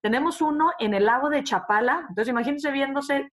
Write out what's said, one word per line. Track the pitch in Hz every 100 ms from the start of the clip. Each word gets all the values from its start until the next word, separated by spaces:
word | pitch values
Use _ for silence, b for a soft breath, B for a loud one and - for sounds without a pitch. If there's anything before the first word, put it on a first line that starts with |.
Tenemos | 214 240 320 330
uno | 302 294 320 -
en | 214
el | 202 208
lago | 247 294
de | 294
Chapala. | - 185 - 208 247 311 311
Entonces, | 185 220
imagínense | 240 240 285 294
viéndose | 277 277 277 277 277 269 _